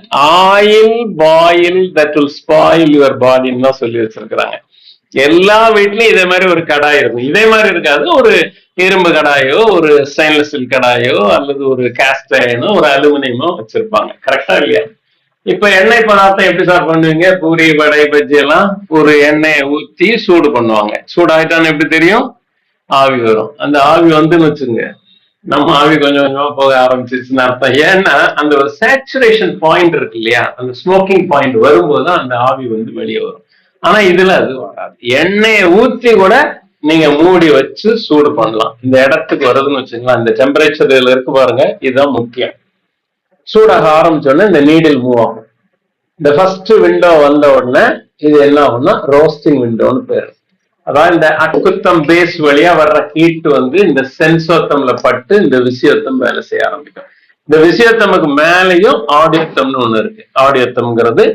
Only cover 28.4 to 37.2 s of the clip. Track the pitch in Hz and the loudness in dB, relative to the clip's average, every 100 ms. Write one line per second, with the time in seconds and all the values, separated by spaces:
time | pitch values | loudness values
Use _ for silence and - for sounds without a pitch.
28.4 | 147 143 143 - 233 269 - 269 226 214 | -2 0 -2 -4 -2 -2 -4 -2 0 0
29.4 | 180 - 156 175 170 151 123 113 113 120 | -2 -2 -2 2 0 -2 -6 -6 -4 -2
30.4 | 113 - 127 123 180 190 190 190 - 139 | -4 -8 -12 -8 -2 0 2 0 0 -2
31.4 | 131 113 135 175 156 135 151 170 131 123 | 0 0 2 2 0 -2 -2 -4 -4 -4
32.4 | 127 135 123 110 110 110 110 110 92 - | -2 -4 -6 -8 -8 -10 -8 -8 -10 -14
33.4 | _ _ _ _ 175 208 185 175 185 156 | _ _ _ _ -2 2 2 2 2 0
34.4 | 120 127 120 - - _ 120 131 175 202 | -2 -8 -12 -14 -16 _ -4 -2 0 0
35.4 | 220 214 180 190 247 - 240 208 190 254 | 0 2 2 2 2 0 2 2 4 2
36.4 | 302 - _ - 151 160 151 147 | 0 -6 _ -8 -2 0 2 2